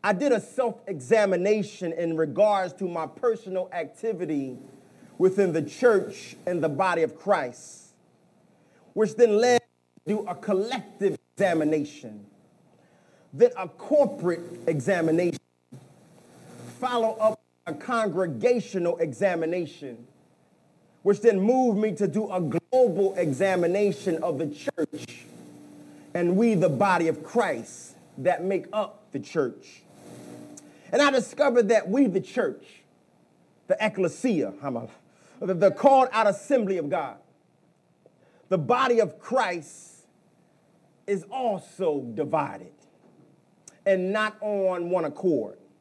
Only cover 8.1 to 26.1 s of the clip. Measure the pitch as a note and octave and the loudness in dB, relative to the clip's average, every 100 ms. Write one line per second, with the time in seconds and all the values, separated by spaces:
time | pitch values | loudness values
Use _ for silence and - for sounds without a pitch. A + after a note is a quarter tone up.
8.1 | _ _ _ _ _ _ _ _ - G#3+ | _ _ _ _ _ _ _ _ -2 -2
9.1 | - A#3+ G#3 B3 A#3+ _ _ _ _ - | 4 4 6 4 4 _ _ _ _ -6
10.1 | G#3+ G#3 F3 - F#3+ A3 B3+ - - G3 | -4 -4 -8 -2 -2 -2 -6 -10 -4 -2
11.1 | F#3 _ - F#3+ E3 D3+ D#3 C#3+ - A#2 | -2 _ -2 0 2 2 0 -4 -12 -18
12.1 | G#2 G2+ _ _ _ _ _ _ _ _ | -18 -20 _ _ _ _ _ _ _ _
13.1 | _ _ C3+ A#3+ F#3+ F3+ - - D4 C4 | _ _ 2 4 4 -10 -12 0 2 2
14.1 | - F3 E3+ - - - D#3 C3 F3+ E3 | 0 -4 -4 -8 -6 -4 -2 -2 0 2
15.1 | E3 F3 C#3+ _ _ _ - - - - | 2 0 -4 _ _ _ -20 -20 -20 -20
16.1 | - _ - - - - - B3+ B3 A3+ | -20 _ -20 -20 -20 -20 -8 -2 0 0
17.1 | A3 A3 A3 _ _ - D3+ - A#3 A3 | 2 0 0 _ _ -12 -10 -4 -2 -2
18.1 | E3 F#3 A#2+ A#3+ B3 - F#3+ F3 E3+ E3 | -2 -2 0 2 2 -2 -4 -2 -2 -4
19.1 | A#2+ F#3+ E3+ D#3+ F3+ D#3+ - C3+ A#2 A#2+ | 0 -2 0 -2 -4 -6 -12 -16 -16 -20
20.1 | _ _ _ _ _ _ _ _ _ - | _ _ _ _ _ _ _ _ _ 0
21.1 | G3+ A3 G3 G3+ B3+ B3+ G3+ G#3+ F#3 G3+ | 4 4 4 4 4 4 2 0 0 -2
22.1 | D3 G3+ F#3 D#3+ E3 _ C4 A#3+ F3 F#3+ | -2 -2 -4 -2 -4 _ 4 4 4 0
23.1 | F#3 E3 C3 F#3+ F3+ E3+ F#3+ G3+ - F#3+ | 0 -2 0 0 2 0 2 0 0 -4
24.1 | D#3+ F3 C#3 D#3 - - - D#3 D3+ - | -2 -2 -4 -6 -6 -8 -4 -6 -6 -16
25.1 | - - - - - - - - - - | -18 -20 -20 -20 -20 -20 -20 -20 -20 -10